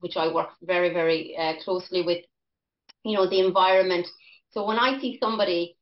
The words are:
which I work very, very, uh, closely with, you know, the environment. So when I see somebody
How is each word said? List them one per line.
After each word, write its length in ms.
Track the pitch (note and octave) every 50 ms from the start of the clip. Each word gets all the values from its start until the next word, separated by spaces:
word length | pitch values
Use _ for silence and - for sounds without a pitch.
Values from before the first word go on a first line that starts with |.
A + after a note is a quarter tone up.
which 160 | F3 E3+ -
I 160 | F3+ E3 G3
work 160 | D#3+ D#3+ E3 - - _
very, 300 | - E3+ F3+ F3 F3+ F3 -
very, 420 | F3 E3 E3 E3 D#3+ - - - E3
uh, 240 | D#3+ D#3+ D#3+ D#3
closely 400 | - G3 F#3 F3+ F3+ - F#3 F3+
with, 220 | E3+ F3 F3 E3+ - _ _ _ _ _ _ _ _ _ _ _ _ _ - _ -
you 100 | A3 G#3+
know, 140 | G3 F#3+ F3+
the 180 | F#3+ F#3+ F#3+
environment. 600 | F#3+ F3+ F#3+ F#3 F#3 F#3+ F#3+ F#3+ F#3 F3+ F3 F3 - - _ - - - _ _ _
So 160 | - G#3+ G3+
when 120 | G#3+ A3 A#3
I 200 | B3 C4 C4+ C4+
see 200 | C4+ B3 - -
somebody 560 | A#3+ A3 A3+ G#3+ G3+ F#3 F3 E3+ E3+ E3+ - _